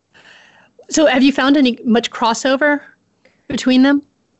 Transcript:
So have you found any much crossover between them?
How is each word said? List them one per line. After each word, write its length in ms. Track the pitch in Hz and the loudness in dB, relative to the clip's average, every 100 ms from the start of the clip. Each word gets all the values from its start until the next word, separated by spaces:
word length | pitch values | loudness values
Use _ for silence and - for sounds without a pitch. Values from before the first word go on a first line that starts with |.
| _ _ - - _ _ _ _ - | _ _ -20 -20 _ _ _ _ -8
So 160 | 311 302 | -2 0
have 160 | 247 | 2
you 100 | 277 | 0
found 240 | 269 262 294 | 0 0 2
any 220 | 254 233 | 0 -2
much 260 | 247 226 240 | -2 -2 -2
crossover 680 | - 226 226 262 269 294 285 - _ _ _ _ _ - | -4 -4 -2 -2 0 0 -2 -6 _ _ _ _ _ -12
between 340 | 226 254 254 | -6 0 2
them? 200 | 269 285 - _ _ _ | 2 0 -4 _ _ _